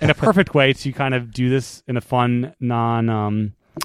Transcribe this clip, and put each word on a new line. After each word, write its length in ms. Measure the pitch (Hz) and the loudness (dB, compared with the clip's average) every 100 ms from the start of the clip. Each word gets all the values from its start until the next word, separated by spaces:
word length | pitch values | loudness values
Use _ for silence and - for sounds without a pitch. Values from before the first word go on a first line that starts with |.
and 80 | 156 | 0
a 40 | - | 2
perfect 400 | 226 190 139 147 | 2 4 2 4
way 180 | 135 | 2
to 180 | 131 135 | 2 -4
kind 220 | 127 135 | -4 -2
of 180 | 127 117 | -2 -4
do 180 | 110 123 | -2 0
this 340 | 131 - - - | 0 -2 -10 -6
in 80 | 123 | -6
a 60 | |
fun, 520 | - 123 123 120 123 - | -2 0 2 0 -2 -4
non, 480 | 123 117 117 117 113 | -2 0 0 2 2
um, 460 | 110 104 107 107 - _ - | 0 0 -2 -2 -6 _ -12